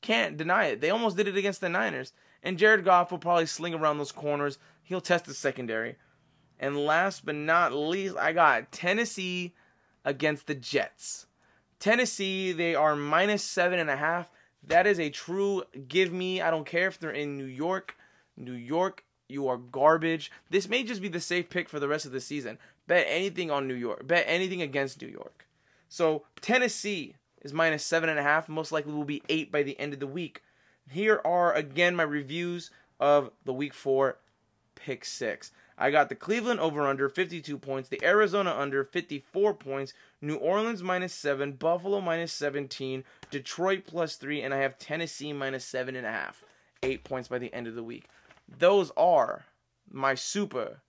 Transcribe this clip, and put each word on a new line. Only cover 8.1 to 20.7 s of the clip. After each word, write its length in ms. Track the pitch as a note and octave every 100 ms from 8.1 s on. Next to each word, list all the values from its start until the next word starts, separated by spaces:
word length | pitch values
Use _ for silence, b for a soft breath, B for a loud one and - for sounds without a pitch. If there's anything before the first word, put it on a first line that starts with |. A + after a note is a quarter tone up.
| F#3
I 160 | D#3
got 400 | E3 D#3+ A#2+ -
Tennessee 840 | - F3 G#3 A#3 - F#3 F3+ F3 _ b b b b
against 440 | - C#3 D3+ D3 -
the 80 | C#3+
Jets. 680 | A#2+ C#3 G2+ _ - - - _ b b b _
Tennessee, 720 | - A#3+ B3 - G3 F#3+ F#3+
they 240 | E3 E3+
are 220 | D#3 D3+ D3
minus 480 | D3 D#3+ G3 G#3
seven 340 | - - F3+ F3+
and 120 | D#3+
a 60 | C3+
half. 320 | D3+ E3+ E3+ b b b
That 240 | C#3+ D#3+ F#3+
is 100 | F#3+
a 120 | D#3
true 520 | C#3 - F#3 G3+ G3 - - C3+
give 260 | D#3+ F#3
me. 280 | F3+ F#3 F#3
I 100 | E3
don't 160 | E3 D3
care 220 | E3+ F#3
if 100 | F#3
they're 120 | D#3+
in 260 | B2+ D3 C#3
New 80 |
York. 520 | C3+ B2+ D#3+ F#3+ F#3+ - b b b -
New 180 | B2+
York, 500 | B2 A#2+ D#3 F#3 F#3 _ _ _
you 180 | C#3 C#3
are 100 | B2
garbage. 760 | B2 C3 C#3+ E3 E3 E3 D3 B _
This 180 | F#3
may 140 | F#3+